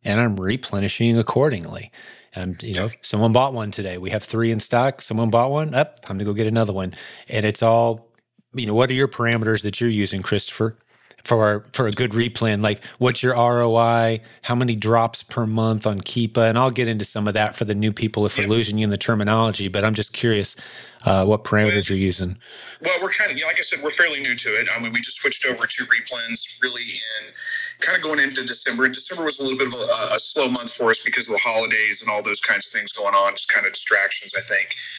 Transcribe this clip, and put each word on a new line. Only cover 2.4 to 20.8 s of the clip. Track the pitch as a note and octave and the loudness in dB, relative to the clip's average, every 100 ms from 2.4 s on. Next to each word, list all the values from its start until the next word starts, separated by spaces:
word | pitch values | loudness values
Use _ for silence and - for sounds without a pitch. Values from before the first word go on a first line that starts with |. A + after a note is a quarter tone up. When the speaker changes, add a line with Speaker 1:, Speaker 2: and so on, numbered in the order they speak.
| F#2 F2 | -8 -8
Speaker 1:
you | A#2 | -6
know, | F#2 F2 - | -4 -4 -6
someone | - G#2+ A2+ | -4 2 4
bought | A2+ C3+ | 4 4
one | B2 G#2 | 0 -6
today. | G2 F#2+ F2+ | -6 -6 -6
We | F#2+ | -4
have | A2 | -4
three | - A2+ A#2 | -2 0 0
in | A2+ | 0
stock. | - A#2+ C3 - | 0 2 2 0
Someone | - G#2+ A2+ | -4 0 2
bought | A#2 B2+ | 4 4
one. | D3 D#3 | 0 0
Up, | B2 D3+ - | 0 0 -4
time | - G2 | -10 -4
to | |
go | G#2 | -2
get | G#2 A2 | 0 2
another | A2+ G#2 | 2 2
one. | F#2+ F#2 F2 - - - | 0 -4 -8 -16 -18 -6
And | G#2+ G#2 | 0 0
it's | G#2 | 2
all, | A2+ A2+ A#2 A2+ - _ _ _ _ | 4 6 4 0 -8 _ _ _ _
you | A#2+ A2 | -6 0
know, | |
what | G#2+ B2+ | 2 4
are | |
your | B2+ C#3 | 2 0
parameters | - A#2 A#2 A2 A2 | 2 2 2 2 0
that | G#2 - | -2 0
you're | A#2+ | 0
using, | G#2+ G2 G2 | 2 0 -2
Christopher, | F2+ G2+ - - A2 - _ _ _ - | 0 -2 -2 -2 -2 -4 _ _ _ -8
for, | - A#2 G#2+ G#2 - | 0 4 4 2 -2
for | - A2+ | -2 0
a | |
good | G#2+ A#2+ | 0 0
replen? | A2+ A#2+ A#2 A2+ G#2 | 0 0 0 0 2
Like, | G#2+ G#2+ - - | 0 -2 -8 0
what's | B2 A#2+ | 0 2
your | B2+ A#2+ | 2 4
R | A#2+ A#2+ | 4 4
O | A#2 A2+ | 4 4
I? | A#2 A#2 A2+ A2+ - - | 4 4 2 0 -6 -10
How | - A#2+ | -2 0
many | B2 A2 | 2 0
drops | G#2+ A#2 A2+ - | 4 4 4 -2
per | - - A2 | -8 -4 0
month | A2 A2+ A2 G#2+ | 2 2 2 0
on | G2 | -2
Keepa? | - B2 A2+ A#2+ A2+ | -4 -2 0 4 4
And | A2+ | 4
I'll | C3 | 2
get | A#2+ A#2 | 2 0
into | A2 | -2
some | G2+ A2 G#2 | -4 -2 0
of | |
that | G#2 G#2+ - | 2 0 0
for | |
the | G#2+ | -2
new | G#2 G#2+ | 0 0
people | G#2 A2 G#2+ G#2 | 0 -2 0 0
if | - | 0
we're | |
Speaker 2:
Yep. | G2+ | 0
Speaker 1:
losing | A2+ G#2 G#2+ | 2 0 0
you | |
in | G#2+ | 0
the | G2+ | 0
terminology, | - A2 G#2 A2 A2+ G2 G2 | 0 2 2 2 2 0 -4
but | G2 | 0
I'm | G#2+ | 0
just | G#2+ - | 0 -4
curious, | - A#2+ G#2 G2 - - - | -2 0 2 -2 -8 -16 -18